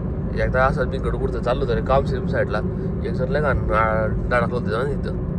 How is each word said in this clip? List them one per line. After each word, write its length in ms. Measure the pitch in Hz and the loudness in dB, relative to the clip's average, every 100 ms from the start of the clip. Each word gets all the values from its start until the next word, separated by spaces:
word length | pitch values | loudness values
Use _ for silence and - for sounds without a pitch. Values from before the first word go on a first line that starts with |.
| - - - - | -4 -4 -2 -2
एकदा 220 | 113 127 135 | 0 2 2
असं 220 | 143 123 | 2 -2
मी 100 | - | -2
इकडं 220 | 117 117 | -2 0
कुठं 220 | 131 113 | -2 -2
चाललो 240 | 113 127 127 | 0 0 0
होतो 100 | 113 | 0
रे, 60 | |
कामशेत 460 | 131 135 135 127 127 | 2 2 2 -2 -2
साईडला, 320 | 127 101 107 107 98 - - - | 0 0 -2 -2 -4 -4 -4 -2
एक 60 | |
जण 180 | - 127 | -2 0
लय 120 | 143 | 0
घाण, 300 | 143 117 - | 2 2 2
आ, 360 | 107 110 110 107 | 2 2 2 0
धडकलं 520 | 104 - 123 113 120 | 0 2 2 2 0
होतं 120 | 101 | 0
ना 120 | 110 | 0
तिथं, 440 | 143 135 - - - | 0 0 -2 -2 -2